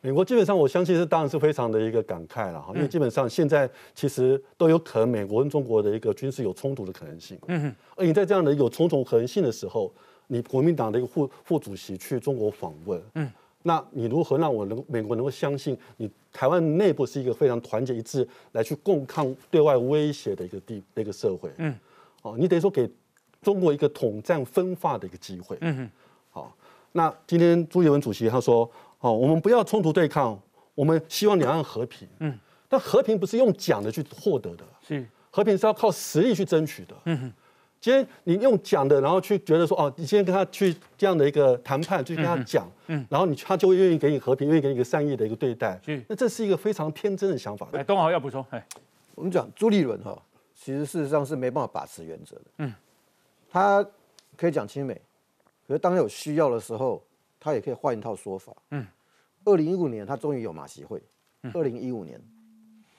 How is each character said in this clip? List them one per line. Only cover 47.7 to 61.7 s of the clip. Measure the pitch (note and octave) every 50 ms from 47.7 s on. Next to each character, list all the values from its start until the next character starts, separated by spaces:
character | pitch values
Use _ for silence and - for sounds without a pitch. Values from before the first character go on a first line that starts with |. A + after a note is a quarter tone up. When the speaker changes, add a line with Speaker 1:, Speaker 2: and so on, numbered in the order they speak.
Speaker 2:
哎， | - C3
东 | C#3+ - G3+
豪 | G3 E3 D#3+
要 | F3+ -
补 | B2+ C#3+
充， | B2 C3+ B2+ -
哎。 | - A#2 - _ - - _ _ _ _ _ _ _
Speaker 3:
我 | -
们 | D#3 F#3
讲 | F3 F3 A2+ - -
朱 | - G#3 A3+
立 | G#3 G3+
伦 | D#3 B2 G#2+ G2 G2+
哈， | G2+ G2+ - _ _ _ _ _ _ _
其 | _ - - C3+
实 | C#3 D3+
事 | C#3 - F3
实 | D3+ C3+
上 | D3+ D3+ C#3+
是 | B2+ C3
没 | B2+ B2+ B2+
办 | B2 D3+ B2+
法 | A2
把 | - - C#2
持 | - - - E2
原 | D#2+ D#2+ -
则 | - - -
的。 | - - _ _ -
Speaker 2:
嗯。 | D#3 C3+ G#2+ - _ _ _ _ _ _ _ _ _ _ _ _ _ _
Speaker 3:
他 | - F3+ F#3+ G3+ G3 G3+ G#3 G3+ _ _ _ _ _ _ _ _ _
可 | - E3+
以 | F3
讲 | D3+ C#3+ G#2+ G#2+
亲 | - C#3 C#3
美， | C3 A2 - _ _ _ _ _ _ _ _ _ _ _ _ _
可 | -
是 | C3+ D#3
当 | - F3+ F3+
有 | F3+ C#3+
需 | G#2 - - - D#3 D3
要 | D#3 D#3 C#3
的 | A#2+ A2+
时 | G#2 - A2+
候， | A2 C3 B2+ G#2 - _ _ _ _ _ _ _ _
他 | - D3+ D3+
也 | A2+
可 | - C#3+
以 |
换 | B2 - - D3 B2
一 | A2
套 | G#2 A#2 -
说 | - - G#2 F#2+ F#2+
法。 | - - - _ _ _
Speaker 2:
嗯。 | D3 C#3+ A2+ F#2+ _ _ _ _ _ _ _ _ _ _ _
Speaker 3:
二 | G#3 G3+
零 | F3 D3+ D#3+
一 | F#3
五 | F#3+ F3 C#3+
年 | A#2 G#2+ G2+
他 | G2+ C#3
终 | C3+ - D3+ C#3+
于 | B2+
有 | A2+ G#2
马 | D#2+ D#2+ C#2+
习 | C#2 - - C#2+
会。 | - G#2+ F2 _ _ _ _ _ _ _ _ -
Speaker 2:
嗯。 | B2+ -
Speaker 3:
二 | F3
零 | D#3+ C3+